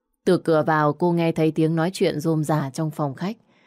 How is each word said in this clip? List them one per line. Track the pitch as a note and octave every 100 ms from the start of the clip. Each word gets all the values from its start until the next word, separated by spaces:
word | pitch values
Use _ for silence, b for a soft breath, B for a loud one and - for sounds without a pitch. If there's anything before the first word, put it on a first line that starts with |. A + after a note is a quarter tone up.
| _ _
Từ | - E3+
cửa | - D#3 D#3+
vào | D#3 D3
cô | D3 F3+
nghe | E3+ E3
thấy | E3 D#3+
tiếng | D#3 D#3 E3
nói | E3+
chuyện | G3 F#3 D3
rôm | D#3+ D#3
rả | D3+ D3+ C#3
trong | C3 D#3+
phòng | D3 D3
khách. | B2+ F3+ A#3 b b